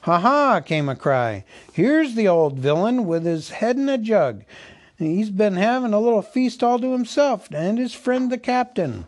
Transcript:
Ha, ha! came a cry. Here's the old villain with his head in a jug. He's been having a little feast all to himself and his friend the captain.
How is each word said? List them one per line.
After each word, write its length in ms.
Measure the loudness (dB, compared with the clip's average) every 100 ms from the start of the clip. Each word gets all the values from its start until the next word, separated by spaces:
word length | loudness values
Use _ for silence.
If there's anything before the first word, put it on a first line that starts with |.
Ha, 180 | 2 2
ha! 420 | 4 2 2 0
came 260 | 0 -2 -2
a 60 | -2
cry. 480 | 0 0 0 -4 -12 -20 -14
Here's 420 | -2 2 2 0 0
the 120 | 2
old 320 | 4 2 0
villain 460 | 0 0 0 0 0
with 200 | -2 -2
his 240 | -4 -6
head 280 | -4 -2 0
in 120 | -2
a 80 | -2
jug. 460 | 0 2 2 -2 -14 -20 -20 -20 -20 _
He's 320 | -4 -2 -2
been 260 | 0 0 2
having 380 | 0 0 0
a 60 | 0
little 220 | 2 0
feast 420 | 0 -2 -2 0
all 160 | 0 0
to 120 | 0
himself 580 | -2 -4 0 0 0 -6
and 260 | -4 -2 -2
his 160 | -4
friend 380 | -6 -2 0 0
the 60 | -4
captain. 680 | -2 -2 -2 -2 -4 -4